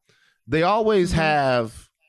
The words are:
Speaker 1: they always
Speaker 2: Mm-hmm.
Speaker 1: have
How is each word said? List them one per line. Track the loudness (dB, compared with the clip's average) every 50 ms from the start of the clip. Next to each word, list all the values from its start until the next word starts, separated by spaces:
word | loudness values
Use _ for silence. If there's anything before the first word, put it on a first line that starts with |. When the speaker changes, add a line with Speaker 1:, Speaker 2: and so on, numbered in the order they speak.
| _ _ _ _ _ _ _ _ _
Speaker 1:
they | -4 -2 0 0
always | 0 0 0 0 2 2 2 0 0
Speaker 2:
Mm-hmm. | 0 0
Speaker 1:
have | 0 0 0 0 0 0 0 0 -2 -4 -8 -18 -20 _ _ _ _